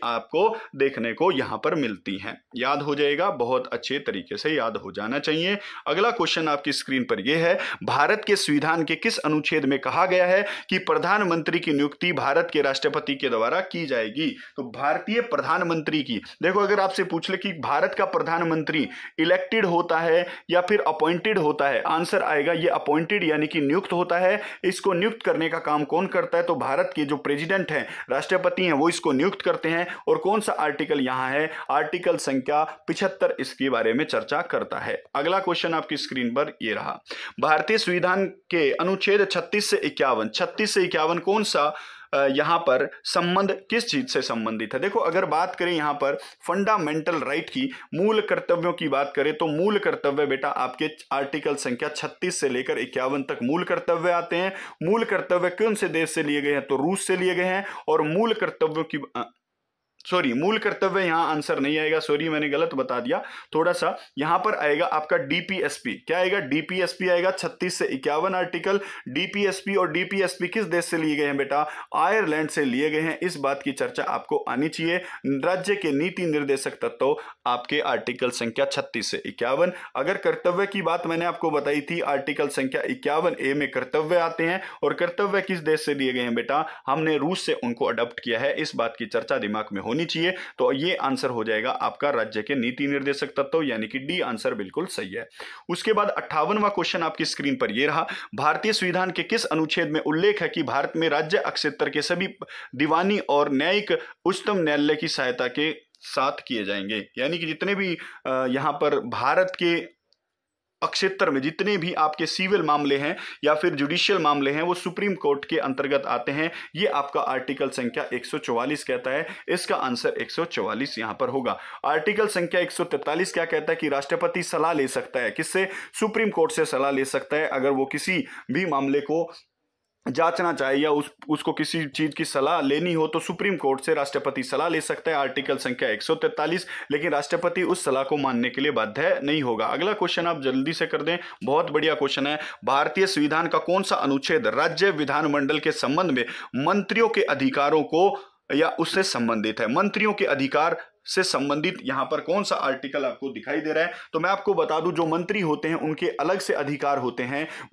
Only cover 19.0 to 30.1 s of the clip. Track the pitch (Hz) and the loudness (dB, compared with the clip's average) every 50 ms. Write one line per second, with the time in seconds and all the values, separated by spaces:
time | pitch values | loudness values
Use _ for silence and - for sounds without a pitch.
19 | - - - - 160 170 185 185 - - 226 226 196 180 170 170 170 170 165 160 | -16 -8 -2 0 2 4 4 2 2 0 2 2 2 4 2 2 2 2 0 2
20 | 170 165 165 175 175 180 - - - - 170 180 180 - 208 202 - 156 151 - | 4 4 4 4 4 0 -4 -12 -4 2 2 2 4 4 2 2 4 2 0 2
21 | 156 160 175 170 175 220 214 190 151 147 143 - 139 139 127 107 - - 156 170 | 2 2 2 2 0 2 2 4 2 2 2 4 2 4 4 2 2 0 0 0
22 | 175 - 208 185 - - 156 147 143 165 170 160 165 160 147 151 - 147 147 160 | 0 0 0 0 2 2 2 2 2 2 0 2 2 2 2 2 2 2 2 2
23 | 165 - 208 208 180 151 156 151 151 151 - 156 143 139 151 196 190 - 175 175 | 2 0 0 0 2 2 2 2 0 0 0 0 2 2 2 0 0 0 0 0
24 | 175 - 170 175 185 185 208 208 - - - - - 185 185 - - 196 180 170 | 2 2 2 4 4 4 2 2 -2 -8 -10 -4 -2 -2 -2 0 0 0 2 2
25 | 196 233 226 - - 185 165 156 165 156 165 165 165 160 151 147 147 - 156 170 | 2 0 -2 0 0 0 0 2 0 0 -2 -2 0 0 0 0 0 0 0 0
26 | 196 190 202 180 165 165 - 170 175 175 165 127 120 131 139 160 185 180 - 160 | 0 2 0 0 0 2 2 2 2 2 0 0 0 0 2 2 0 0 0 -2
27 | 147 139 147 135 - 139 147 143 165 160 196 190 175 - 151 135 113 - - - | 0 0 -2 -2 0 -2 -2 -2 0 0 0 0 0 0 -2 -2 -2 -4 -8 -12
28 | - - 127 139 - - 147 135 - - 180 - 185 170 151 135 156 170 170 - | -6 -2 -2 -2 0 0 0 2 2 0 0 2 2 2 4 4 4 2 2 2
29 | - 160 135 131 160 196 - - - 180 165 - - 160 165 170 175 175 - - | 0 2 2 4 2 2 0 0 0 0 0 0 0 0 0 0 -2 -4 -6 -4
30 | - - | 0 0